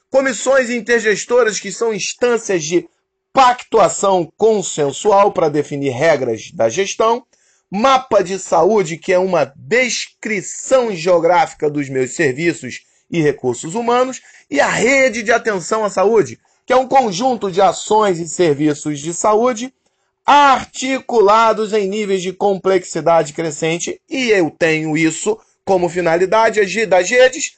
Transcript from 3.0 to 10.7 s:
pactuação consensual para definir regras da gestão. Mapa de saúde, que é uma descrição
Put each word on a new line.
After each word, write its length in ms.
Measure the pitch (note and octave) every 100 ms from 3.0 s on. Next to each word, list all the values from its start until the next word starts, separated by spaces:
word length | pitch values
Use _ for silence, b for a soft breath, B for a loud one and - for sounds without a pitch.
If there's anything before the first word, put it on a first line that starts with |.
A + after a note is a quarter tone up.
| _ _ _
pactuação 960 | - B3+ B3 - A3 E3+ - G3+ F#3+ D#3+ -
consensual 960 | G#3+ G#3+ F3 - C#3+ C3 G#3 G3 G3+
para 160 | F#3+ E3
definir 400 | D3 C#3+ C#3+ C#3
regras 640 | A#2+ E3 C#3+ B2 A2+ -
da 160 | E3+ A2+
gestão. 560 | C3 G3 - A3+ A#3+ - _ _ _ -
Mapa 540 | F#3+ C4 C4 B3+ G#3
de 160 | F3+ F#3+
saúde, 580 | - E3+ F3 A3 D#3+ D#3+
que 140 | -
é 80 | F3+
uma 320 | F#3+ F3 C#3 -
descrição 1400 | B2 A#3 B3 - - _ A3 G#3 D3+ - -